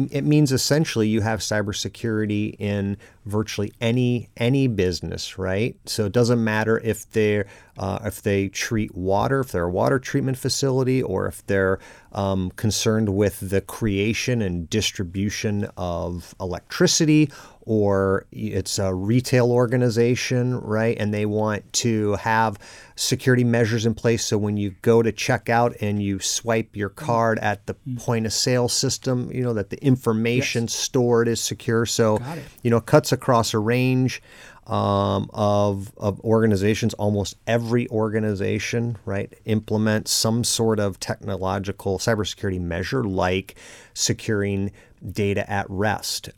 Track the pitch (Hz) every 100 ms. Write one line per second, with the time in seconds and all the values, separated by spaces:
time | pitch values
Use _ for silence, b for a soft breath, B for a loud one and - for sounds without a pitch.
0 | 135 143 139 151 147 131 - 143 160 117
1 | 107 110 107 110 - 107 101 101 104 -
2 | 117 107 107 104 107 - 104 101 98 101
3 | b b 101 107 110 - 104 - 117 120
4 | 123 120 - - 117 139 135 101 92 85
5 | 85 87 - - 92 95 120 - - -
6 | 104 117 117 120 110 107 110 113 110 107
7 | - 113 107 104 98 B B B 95 95
8 | 104 - 110 98 98 - - 113 104 -
9 | 92 98 123 135 131 92 87 92 120 135
10 | - 143 131 131 135 - 139 131 127 131
11 | - 104 98 - - 98 95 95 B B
12 | B - 98 95 92 - 113 - 113 110
13 | 107 95 104 - 98 98 - - 113 98
14 | 104 110 - 123 98 87 82 107 104 -
15 | 90 92 104 - 110 104 104 - 90 85
16 | 87 87 - - 95 87 - - 180 -
17 | 156 151 151 B B B - 110 101 98
18 | 98 98 - 123 110 101 92 - 95 92
19 | 98 123 127 127 120 120 123 127 123 110
20 | 117 127 - 127 123 123 - 107 113 -
21 | 104 104 107 107 107 104 - - 120 110
22 | 104 98 117 110 113 104 B B B B
23 | - 127 - 127 120 117 113 117 113 110
24 | 120 113 - 110 104 104 101 95 - 117
25 | 113 104 - 123 - 117 120 120 104 104
26 | 101 95 - - 113 113 110 104 101 -
27 | - 117 113 110 107 101 - - - 123
28 | 110 117 110 - - 123 120 - 135 -
29 | - 123 123 123 123 113 101 113 143 131
30 | 120 110 117 120 123 120 117 - - 135
31 | 120 117 117 113 - 104 - 113 117 -
32 | 113 107 123 160 123 - 120 117 - 151
33 | - 131 - 120 110 113 107 123 127 127
34 | 127 - B B B B - 104 104 101
35 | 101 98 - - 104 104 104 98 95 -
36 | 104 98 - 110 113 98 101 110 113 -
37 | 104 104 95 - - 117 117 120 120 110
38 | 110 107 107 98 101 104 - 117 117 113
39 | - 98 - - - 107 107 107 110 107
40 | - - 110 113 113 - 113 110 101 92
41 | - - 107 95 92 95 98 - 101 92
42 | - 110 104 - 104 92 87 85 92 135
43 | 113 92 90 92 95 - B B B -
44 | - 113 - 107 101 98 101 b b b
45 | 107 95 101 101 98 101 - 95 107 95
46 | - - -